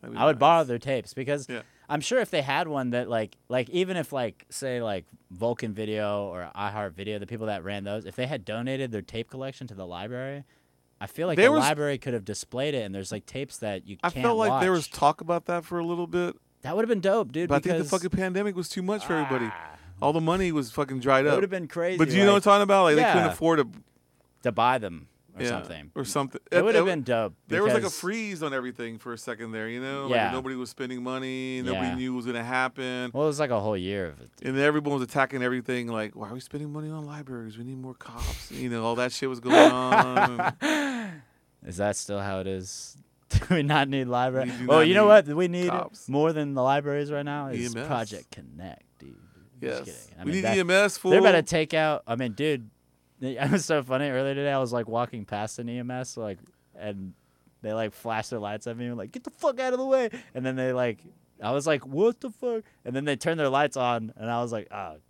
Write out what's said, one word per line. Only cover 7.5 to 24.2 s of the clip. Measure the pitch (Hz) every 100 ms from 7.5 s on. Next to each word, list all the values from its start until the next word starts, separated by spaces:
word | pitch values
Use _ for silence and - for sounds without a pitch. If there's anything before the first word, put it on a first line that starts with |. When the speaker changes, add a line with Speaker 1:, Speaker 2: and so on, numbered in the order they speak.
| 101
Speaker 2:
ran | 87 101
those, | 101 104
if | 92
they | 95 127
had | 147
donated | 95 107 120 135 131
their | 110
tape | 92 113 113
collection | 131 131 135 123
to |
the | 98 92
library, | 87 101 123 135 139 139 _ _ _ _ _
I | 98
feel | - 170
like | 160
Speaker 1:
There | 220
Speaker 2:
the |
Speaker 1:
was | 302
Speaker 2:
library | 226 151 147 139
could | -
have | 120 98
displayed | 101 - 120 143
it, | 139
and | 107
there's, | 98 95
like, | 107
tapes | - 131 113 -
that | 110 95 -
you | 101
Speaker 1:
I | 175
Speaker 2:
can't | -
Speaker 1:
felt | 233 226
like | 214 -
there | 185
Speaker 2:
watch. | 180
Speaker 1:
was | 143
talk | - 147 156
about | 165 170 -
that | 175
for | 160 175
a |
little | 170 170 170
bit. | 175 175 - _ _
Speaker 2:
That | 135 175
would |
have | 226
been | 226
dope, | 180 214 214
dude, | 147 175
Speaker 1:
But |
I | 143
think | 160 165
the |
Speaker 2:
because | 151
Speaker 1:
fucking | 190 175
pandemic | 196 190 185 208
was | 180 170
too | -
much | 185 208 -
for |
everybody. | 165 147 131 117
Speaker 2:
Ah. | 92 80 78 - -
Speaker 1:
All | 139
the | 160
money | 160 180 190
was | 156 127
fucking | 131 139 135
dried | 123 135
Speaker 2:
It | 143
Speaker 1:
up. | 143
Speaker 2:
would |
have | 196
been | 185 160
crazy, | - 170 185
Speaker 1:
But | 160
do | 170
you |
know | 202
Speaker 2:
like | 202
Speaker 1:
what | 202
I'm | 202
talking |
about? | 202 196
Like, | 180 151
they |
couldn't | 208 170
Speaker 2:
Yeah. | -
Speaker 1:
afford | 85 160 160
to | 127 92 - _ _ _